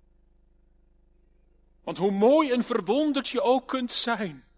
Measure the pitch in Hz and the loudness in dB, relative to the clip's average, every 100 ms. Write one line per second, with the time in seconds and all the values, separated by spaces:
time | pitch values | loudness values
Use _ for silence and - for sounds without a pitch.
0 | _ _ _ _ _ _ _ _ _ _ | _ _ _ _ _ _ _ _ _ _
1 | _ _ _ _ _ _ _ _ - 156 | _ _ _ _ _ _ _ _ -10 -2
2 | 190 196 220 302 302 247 226 233 180 247 | -2 4 4 6 4 0 -2 -2 0 0
3 | 302 277 226 254 202 254 - 262 247 - | 0 -2 -4 -2 0 0 -2 -6 -4 -6
4 | - 233 202 139 - | -4 -4 -6 -10 -20